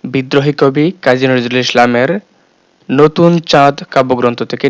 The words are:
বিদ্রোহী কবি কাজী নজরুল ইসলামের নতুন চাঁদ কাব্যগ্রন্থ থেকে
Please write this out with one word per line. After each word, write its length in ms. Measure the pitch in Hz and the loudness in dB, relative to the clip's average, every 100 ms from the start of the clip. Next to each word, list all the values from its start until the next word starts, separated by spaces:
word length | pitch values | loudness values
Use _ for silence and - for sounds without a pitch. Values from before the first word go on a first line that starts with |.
বিদ্রোহী 480 | 135 135 131 143 147 143 | -4 -6 -2 0 0 0
কবি 260 | 139 139 156 - | 0 2 -2 -2
কাজী 220 | 139 127 131 | 0 0 0
নজরুল 300 | 127 120 123 123 | 0 -2 -4 -2
ইসলামের 440 | 120 123 120 131 196 _ _ _ _ _ _ - | 0 2 2 -2 -4 _ _ _ _ _ _ -4
নতুন 420 | 135 156 156 170 170 160 | 2 2 4 2 2 0
চাঁদ 260 | 151 143 143 - | 2 2 0 -4
কাব্যগ্রন্থ 500 | 139 131 123 120 117 | -2 0 0 -2 -4
থেকে 240 | 113 117 | -8 -4